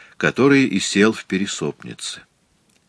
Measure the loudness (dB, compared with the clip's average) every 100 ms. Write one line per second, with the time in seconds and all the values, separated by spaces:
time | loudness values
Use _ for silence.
0 | -20 -4 -2 2 4 4 2 -2 -2 2
1 | 2 0 -4 -4 -4 -6 -6 -8 -14 -12
2 | -12 -14 -18 _ _ _ _ _